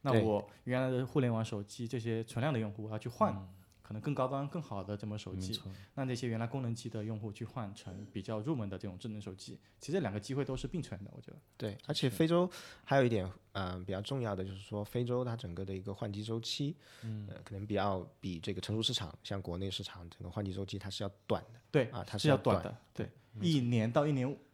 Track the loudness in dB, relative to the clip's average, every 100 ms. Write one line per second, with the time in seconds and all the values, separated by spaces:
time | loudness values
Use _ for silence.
0 | 6 6 8 4 0 -10 0 2 2 2
1 | 2 4 4 2 0 -4 -6 -6 -4 -2
2 | 0 -2 -2 0 2 2 -2 -4 -6 -4
3 | -6 2 2 2 -8 -16 -20 -20 -10 -6
4 | -2 0 0 0 -2 -6 -6 -6 -4 -4
5 | -4 -6 -6 -4 -4 -6 -8 -14 -12 -4
6 | -2 -2 0 0 -2 -2 -2 -2 -4 -4
7 | -4 -4 -6 -8 -8 -6 -8 -8 -10 -10
8 | -8 -8 -4 -2 0 -2 -2 -4 -6 -6
9 | -8 -6 -8 -10 -12 -14 _ _ -2 0
10 | 0 -2 -2 -2 0 -2 -2 -4 -4 -8
11 | -10 -14 -16 -18 _ -6 -6 -6 -4 2
12 | 2 4 6 6 4 0 -16 -16 4 6
13 | 8 4 0 -6 _ -4 -2 -2 -2 -4
14 | -2 -2 0 0 -4 -6 -4 -4 -2 -2
15 | 0 0 0 -4 -6 -6 -4 -4 -6 -4
16 | -4 -4 -2 -2 -2 -2 -2 -4 -14 -10
17 | -6 -6 -8 -12 -8 -6 0 2 4 2
18 | -2 -8 -6 -4 -4 -4 -2 2 2 2
19 | -2 -8 -6 -4 -4 -2 -2 -4 -6 -10
20 | -14 -10 -6 -2 -2 -2 -4 -4 -6 -4
21 | -6 -6 -2 -2 -2 -20 _ 4 4 -2
22 | -4 2 6 6 6 4 2 -8 -10 -6
23 | -6 -8 _ 0 4 6 6 4 6 4
24 | 4 4 2 -2 -12